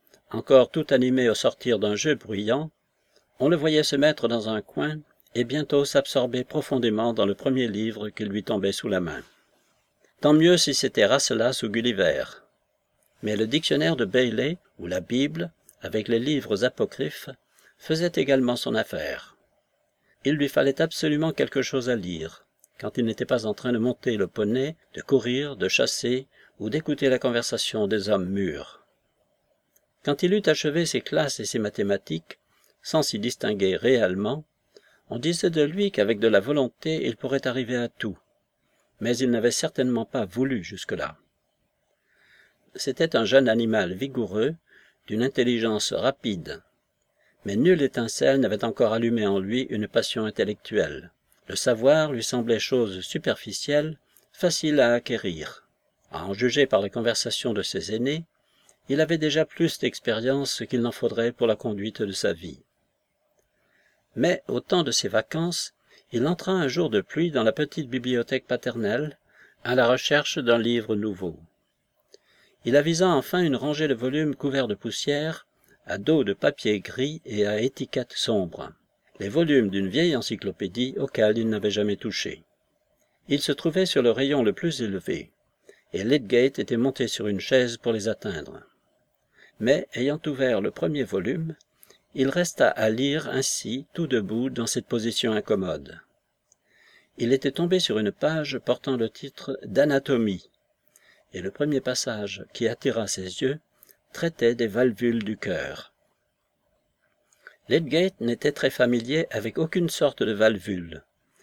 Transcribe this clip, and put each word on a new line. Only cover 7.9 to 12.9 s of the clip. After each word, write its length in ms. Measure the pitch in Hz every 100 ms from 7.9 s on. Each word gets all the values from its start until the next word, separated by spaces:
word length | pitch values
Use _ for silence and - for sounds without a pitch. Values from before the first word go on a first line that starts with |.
| 104 107
qui 160 | - 107
lui 180 | 104
tombait 280 | 98 107 98
sous 160 | - 117
la 120 | 95
main. 220 | 85 73 - _ _ _ _ _ _ _ _ -
Tant 140 | 147
mieux 240 | 151 165 175
si 160 | -
c'était 320 | 135 127 - 104
Rasselas 540 | 135 - 117 117 131
ou 80 | 113
Gulliver. 540 | 107 120 98 87 71 - - _ _ _ _ _